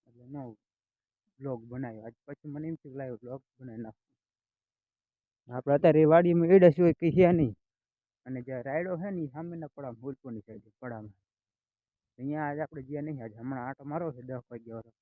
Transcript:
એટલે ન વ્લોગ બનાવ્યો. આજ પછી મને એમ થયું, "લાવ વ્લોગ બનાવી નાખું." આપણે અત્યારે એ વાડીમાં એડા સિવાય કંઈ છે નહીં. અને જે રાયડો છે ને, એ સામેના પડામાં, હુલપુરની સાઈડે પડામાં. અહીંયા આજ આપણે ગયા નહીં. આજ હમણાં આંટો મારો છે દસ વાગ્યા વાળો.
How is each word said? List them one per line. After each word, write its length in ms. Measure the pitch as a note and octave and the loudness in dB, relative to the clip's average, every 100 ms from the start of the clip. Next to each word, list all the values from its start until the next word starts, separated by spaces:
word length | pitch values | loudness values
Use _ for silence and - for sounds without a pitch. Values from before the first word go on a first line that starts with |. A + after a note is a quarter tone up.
| _ | _
એટલે 180 | A#2+ B2 | _ -14
ન 100 | C#3+ B2+ G#2+ _ _ _ _ _ _ _ _ | -12 -12 -16 _ _ _ _ _ _ _ _
વ્લોગ 260 | C3+ A#2+ | -8 -8
બનાવ્યો. 380 | A#2 B2 B2+ A2 | -8 -10 -8 -10
આજ 120 | A2 A#2+ - | -16 _ -18
પછી 220 | C#3+ D3+ | -16 -12
મને 200 | C#3+ D#3 | -10 -8
એમ 60 | |
થયું, 220 | E3 C#3+ C3 | -10 -12 -12
"લાવ 180 | C3+ | -12
વ્લોગ 280 | A#2 A#2+ C3 _ _ | -12 -12 -14 _ _
બનાવી 220 | B2+ A2+ | -16 -12
નાખું." 260 | A2 - _ _ _ _ _ _ _ _ _ _ _ _ _ _ - B2 | -14 -16 _ _ _ _ _ _ _ _ _ _ _ _ _ _ -12 -8
આપણે 180 | C#3+ | 0
અત્યારે 260 | C#3+ E3+ D3+ | 4 6 8
એ 40 | |
વાડીમાં 440 | D#3 E3 F3 E3+ E3 | 8 8 6 2 6
એડા 200 | F#3+ F3 | 8 8
સિવાય 240 | D3+ F3 | 8 2
કંઈ 180 | - E3+ | 4 0
છે 220 | F3 F3 | 6 6
નહીં. 220 | E3+ C3 G#2 _ _ _ _ _ _ B2 | 6 2 -2 _ _ _ _ _ _ -12
અને 160 | C3 | -12
જે 200 | B2 B2+ | -8 -10
રાયડો 340 | B2 D3+ F3+ F3 | -6 -4 -4 -6
છે 140 | G3+ | -6
ને, 120 | F#3 | -6
એ 40 | D3 | -8
સામેના 400 | C3+ E3+ E3+ D3+ | -8 -10 -10 -12
પડામાં, 360 | - C3+ A2+ | -12 -14 -10
હુલપુરની 380 | C3 C3+ C3 A2 | -12 -12 -12 -14
સાઈડે 300 | G#2+ G#2 G#2+ _ | -14 -20 _ _
પડામાં. 340 | B2 A2+ G#2+ G2 _ _ _ _ _ _ _ _ _ _ | -12 -12 -14 _ _ _ _ _ _ _ _ _ _ _
અહીંયા 240 | C3+ D3+ | -8 -4
આજ 160 | D3 D3 | -4 -6
આપણે 240 | D3+ D#3 | -8 -10
ગયા 180 | C3 C#3+ | -10 -10
નહીં. 220 | D3+ C#3+ | -8 -10
આજ 120 | A2+ | -12
હમણાં 320 | G#2+ A#2+ C3 B2 | -12 -10 -8 -10
આંટો 180 | C3+ | -12
મારો 280 | C#3 D#3 E3 | -10 -8 -8
છે 100 | B2 | -12
દસ 200 | B2+ B2+ _ | -12 -14 _
વાગ્યા 240 | A#2+ A#2 | -18 -14
વાળો. 180 | A2+ A2+ _ | -16 -16 _